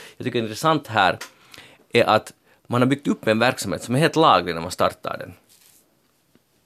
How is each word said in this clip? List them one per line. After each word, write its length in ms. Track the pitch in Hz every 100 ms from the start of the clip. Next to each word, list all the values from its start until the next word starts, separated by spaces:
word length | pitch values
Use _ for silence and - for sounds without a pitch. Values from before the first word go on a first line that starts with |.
| - -
jag 80 |
tycker 140 | 120 120
är 40 |
intressant 440 | 110 110 160 160 151
här 320 | 110 92 110 - _ _ - - _ _
är 120 | 120
att 280 | - 107 - - _ _ -
man 160 | 120
har 40 | 127
byggt 220 | 135 -
upp 180 | - -
en 120 | 110
verksamhet 440 | 123 123 101 78
som 120 | -
är 40 | 127
helt 180 | 160 151
laglig 380 | 156 95 87
när 80 | 82
man 80 | 82
startar 460 | - 92 - - -
den. 140 | - - _ _ _ _ _ _ _ _ _ _ _ _